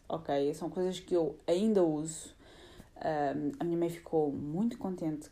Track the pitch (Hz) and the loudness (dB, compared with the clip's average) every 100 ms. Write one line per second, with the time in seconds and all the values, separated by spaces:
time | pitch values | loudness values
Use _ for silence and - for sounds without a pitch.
0 | - 160 160 143 143 160 165 165 185 180 | -8 -6 0 2 2 0 -4 -2 -2 -2
1 | - 180 156 - - 175 220 202 170 151 | 0 2 2 -2 0 2 4 6 4 2
2 | 160 160 - - - - - - - - | -4 -8 -14 -20 -20 -20 -20 -20 -20 -6
3 | - 151 143 143 147 - 170 170 170 170 | -2 0 0 0 -2 -2 -2 0 0 -2
4 | - 160 151 139 143 160 233 233 196 180 | 0 2 2 0 -4 0 0 -2 -6 -4
5 | 165 151 - | -4 -4 -8